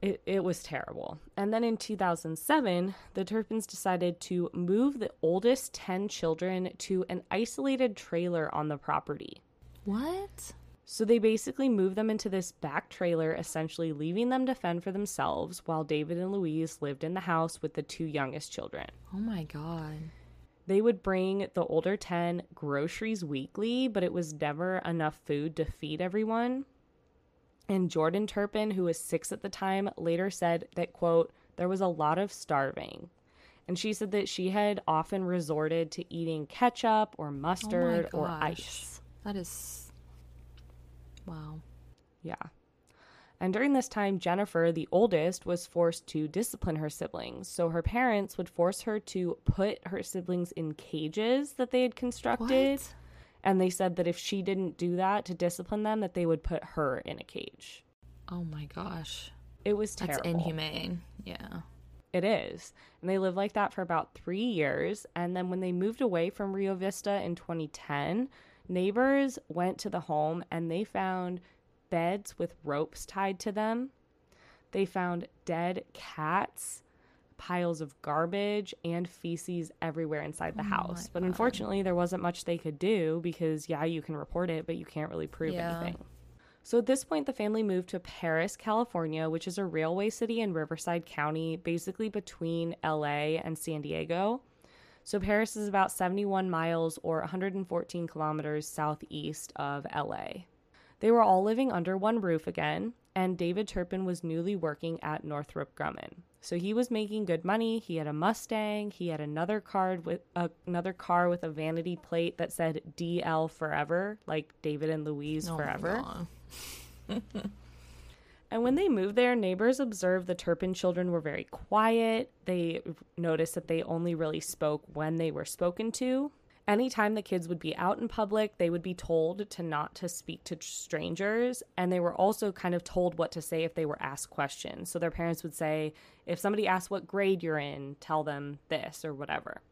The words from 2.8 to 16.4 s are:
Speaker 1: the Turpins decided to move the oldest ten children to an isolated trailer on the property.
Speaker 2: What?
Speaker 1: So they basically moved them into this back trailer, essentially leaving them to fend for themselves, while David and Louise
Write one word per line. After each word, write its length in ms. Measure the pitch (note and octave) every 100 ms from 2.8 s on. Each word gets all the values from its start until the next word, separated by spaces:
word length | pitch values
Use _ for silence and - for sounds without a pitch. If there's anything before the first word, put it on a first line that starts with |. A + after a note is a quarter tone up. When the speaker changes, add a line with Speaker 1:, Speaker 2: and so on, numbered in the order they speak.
| F#3 F#3+ - -
Speaker 1:
the 100 | F#3+
Turpins 400 | A3 G#3+ A3 G#3
decided 560 | - - F3+ F3 F3
to 300 | - F3+ F3
move 460 | - F3 G3+ C4+ C#4
the 120 | G#3+ -
oldest 500 | D#3+ F3+ G#3+ C4 -
ten 340 | - - F#3 G3+
children 640 | - E3 D#3+ F3+ F#3 F#3 -
to 280 | - F#3+ F3+
an 140 | F3+ -
isolated 680 | F#3+ A3+ - C#4 C4 B3+ G3+
trailer 560 | - E3+ F3 E3+ D#3
on 140 | - D3+
the 100 | D3
property. 640 | - D3 - D3 - - _ _ - -
Speaker 2:
What? 680 | - G3+ C#4+ F#4 G4+ - - - - - -
Speaker 1:
So 200 | - A3
they 120 | A#3
basically 520 | A3 A3+ - C4+ C4+
moved 260 | A3 F#3+ F#3+
them 160 | A3
into 180 | A3 G#3
this 220 | F#3+ F3
back 380 | - D3+ D3 -
trailer, 440 | - F3+ E3 D#3+
essentially 600 | D#3+ E3+ E3 D#3+ - E3
leaving 360 | D3 D#3 F3+ A#3+
them 160 | C4 C4
to 80 |
fend 300 | B3+ - F3
for 80 | F#3
themselves, 720 | F#3+ G3+ - C3+ C#2+ E3 F3+ -
while 180 | D#3+
David 360 | D3+ D3+ D3+ E3+
and 120 | F#3
Louise 460 | G3+